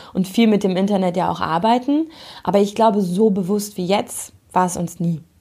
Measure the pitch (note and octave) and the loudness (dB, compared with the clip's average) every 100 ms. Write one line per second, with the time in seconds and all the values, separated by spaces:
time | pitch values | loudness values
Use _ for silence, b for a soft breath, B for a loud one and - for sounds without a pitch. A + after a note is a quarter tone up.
0 | B F#3+ F3+ A#3 A3+ G3+ G3 F#3 G3 G3 | B -4 -2 2 4 4 2 0 0 0
1 | F#3 F3+ E3+ E3 D#3 E3 A3 B3 B3+ D4 | 0 0 -2 -2 -2 0 2 2 0 -2
2 | D#4+ B B B - G3+ G3+ G#3+ A3 G3+ | -2 B B B 0 2 2 2 2 2
3 | F3+ F3+ A3 G3 F3 G#3 G#3 - F3 G3+ | 0 2 2 2 -2 -4 -4 -6 -2 -2
4 | - - - _ _ F3+ F3+ F3 E3+ - | -2 -12 -16 _ _ 0 0 -2 -6 -4
5 | E3+ D#3+ - _ | -4 -4 -8 _